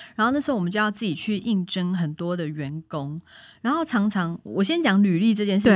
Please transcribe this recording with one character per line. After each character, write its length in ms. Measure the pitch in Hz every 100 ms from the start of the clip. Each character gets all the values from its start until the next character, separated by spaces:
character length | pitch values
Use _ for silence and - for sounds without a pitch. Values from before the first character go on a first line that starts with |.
| -
然 100 | -
后 60 | 240
那 100 | 285
时 120 | 285
候 40 | 240
我 60 |
们 80 | 175
就 80 | 208
要 100 | 214
自 160 | 208
己 80 | 220
去 260 | 147 - 208
应 280 | 240 202 180
征 260 | 190 180
很 220 | 185 160
多 220 | 156 175 175
的 100 | 156
员 340 | 151 139 156 156
工， 340 | 156 139 156 - - - -
然 140 | 233
后 100 | 311
常 240 | 320 233 208
常， 300 | 202 170 170
我 180 | - 120
先 180 | 196 339
讲 220 | 311 196
履 160 | 202 170
历 160 | 226
这 100 | 208
件 140 | 208 196
事 100 | 214